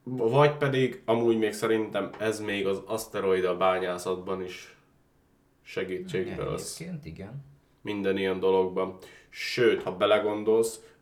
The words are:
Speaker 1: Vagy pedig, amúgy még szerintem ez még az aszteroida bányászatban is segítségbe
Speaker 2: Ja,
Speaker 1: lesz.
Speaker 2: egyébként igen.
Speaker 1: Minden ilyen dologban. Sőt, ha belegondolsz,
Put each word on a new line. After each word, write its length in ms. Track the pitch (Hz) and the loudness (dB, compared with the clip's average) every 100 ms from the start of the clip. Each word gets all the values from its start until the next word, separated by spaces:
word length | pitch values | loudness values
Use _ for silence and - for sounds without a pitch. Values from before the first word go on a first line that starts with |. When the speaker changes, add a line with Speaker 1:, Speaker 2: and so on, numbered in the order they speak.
Speaker 1:
Vagy 520 | 123 127 113 135 147 147 | -8 -2 2 6 4 4
pedig, 460 | 143 131 127 - | 0 2 0 -2
amúgy 340 | - 117 117 113 | -2 2 2 2
még 140 | 107 | 0
szerintem 580 | 104 113 110 107 101 92 - | 0 0 0 0 -4 -6 -4
ez 220 | 107 107 | -4 -4
még 260 | 107 101 95 | -4 -2 -2
az 140 | 95 - | -2 -4
aszteroida 680 | - - 104 95 92 90 87 | -8 -6 -4 0 2 2 2
bányászatban 880 | 92 92 92 90 92 90 92 92 | 2 2 0 -4 -4 -4 -4 -6
is 340 | 92 92 - - _ _ _ _ _ _ _ _ | -8 -12 -18 -20 _ _ _ _ _ _ _ _
segítségbe 800 | - - 92 92 - 95 90 - | -12 -8 -6 -6 -4 -4 -4 -4
Speaker 2:
Ja, 80 | - | -6
Speaker 1:
lesz. 300 | 50 - - | -6 -8 -12
Speaker 2:
egyébként 240 | 170 165 - | -10 -10 -12
igen. 380 | 82 98 139 - _ _ _ | -14 -12 -14 -16 _ _ _
Speaker 1:
Minden 360 | 104 104 98 98 | -6 -2 0 2
ilyen 240 | 95 92 | 0 2
dologban. 560 | 95 95 90 90 95 95 - - _ | 4 4 4 0 -4 -6 -18 -20 _
Sőt, 540 | - - - 117 92 | -12 -6 2 4 4
ha 140 | 95 90 | 0 0
belegondolsz, 840 | 101 107 104 107 107 110 113 - - _ | 4 4 4 0 4 4 4 -2 -16 _